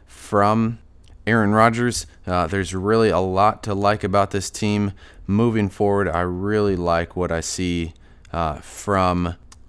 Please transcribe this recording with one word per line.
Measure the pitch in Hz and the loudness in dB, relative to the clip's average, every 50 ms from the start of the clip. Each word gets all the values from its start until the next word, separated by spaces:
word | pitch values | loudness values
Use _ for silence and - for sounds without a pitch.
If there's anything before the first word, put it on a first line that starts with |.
| - | -20
from | - - - - - - 101 101 104 110 113 113 113 117 - - - - - - - - - - | -20 -20 -20 -8 -2 2 4 4 4 4 4 2 0 -2 -6 -12 -20 -20 -20 -20 -20 -20 -8 -2
Aaron | 104 113 117 107 101 | 0 2 2 4 4
Rodgers, | 104 110 110 117 113 117 120 123 110 - - - - - - 90 | 4 4 4 4 4 2 -2 -2 -2 -4 -8 -10 -14 -14 -8 -4
uh, | 90 90 85 | -2 0 0
there's | 80 98 98 92 85 92 | 0 -2 -2 -4 -4 -4
really | 95 92 104 110 113 113 104 | -4 0 2 2 4 4 4
a | 85 87 | 2 2
lot | 95 95 92 95 101 107 107 - - | 0 0 2 2 2 2 2 0 -4
to | 110 101 | -6 -4
like | 98 101 101 107 104 - | 0 2 2 0 0 -2
about | 101 92 101 98 - | 0 0 0 0 0
this | - 98 95 - | -2 -4 -6 -6
team. | - - 110 104 104 104 104 101 98 - - - - - - | -6 -4 -2 -2 0 0 -2 -2 -6 -8 -16 -20 -20 -14 -6
Moving | - 98 104 117 120 110 113 104 98 | -2 0 2 2 2 2 0 -2 -2
forward, | - - 107 101 101 101 101 85 | -2 0 0 2 2 2 0 0
I | 78 87 | 0 -2
really | 87 90 90 90 95 101 107 107 104 101 95 | -2 -2 -4 -4 -4 -2 0 0 0 0 0
like | 87 87 87 85 82 85 - - | 0 0 0 0 0 -2 -4 -4
what | 90 90 82 82 | -4 -4 -2 -2
I | 85 | -4
see, | 82 - - - 92 90 87 85 85 80 - - - - - - - - - | -4 -6 -6 -4 -4 -2 -2 -2 -4 -6 -10 -14 -20 -20 -20 -20 -18 -10 -6
uh, | 82 85 78 73 73 | -4 -4 -4 -4 -8
from | - - - - - 104 101 95 92 92 90 90 87 87 87 - - - - - - | -12 -16 -18 -10 -6 -2 0 2 2 2 0 0 -2 -2 -4 -8 -14 -20 -20 -20 -20